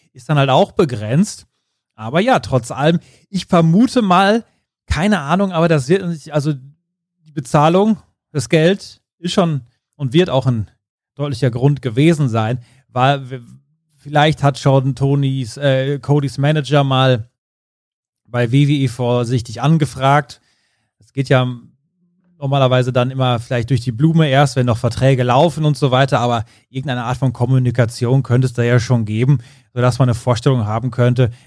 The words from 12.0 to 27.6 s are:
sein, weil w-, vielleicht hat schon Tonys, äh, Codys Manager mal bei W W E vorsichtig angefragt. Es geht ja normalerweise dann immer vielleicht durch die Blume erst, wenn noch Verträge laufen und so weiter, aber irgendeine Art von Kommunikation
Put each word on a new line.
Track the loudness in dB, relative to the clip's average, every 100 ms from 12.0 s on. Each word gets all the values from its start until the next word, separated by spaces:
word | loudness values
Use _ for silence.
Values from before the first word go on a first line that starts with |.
| 2 2 0
sein, | 0 -2 -4 -8 _ _
weil | -2 0 0 -6
w-, | -16 -18 -20 _ _ _ _
vielleicht | -4 2 2 2
hat | 0 0
schon | 2 2 0 -2
Tonys, | 0 0 -2 -4 -6 -4
äh, | 0 0 -2 -4
Codys | 0 0 0 -2
Manager | 0 0 0 0
mal | 2 2 2 0 -4 _ _ _ _ _ _ _ _ _ _
bei | -4 0
W | 2 2
W | 0
E | -2
vorsichtig | -2 -2 -2 -2 -4 -6 -4
angefragt. | 0 0 0 -2 0 2 0 -10 _ _ _ _ _ _
Es | _
geht | -6 0
ja | 0 0 -6 -16 _ _ _ _ _ _ _
normalerweise | -2 2 2 2 0
dann | -2 -2
immer | -2 -2 -2
vielleicht | -4 -6 -2
durch | -2
die | -2
Blume | 0 2 2 2
erst, | 2 2 2
wenn | 0
noch | 0
Verträge | -2 0 2 2
laufen | 2 4 2 2
und | -2 0
so | 0
weiter, | 2 2 0
aber | 0 -2 -6 _ _
irgendeine | -10 -6 -6 -6
Art | -4
von | -4
Kommunikation | -2 0 2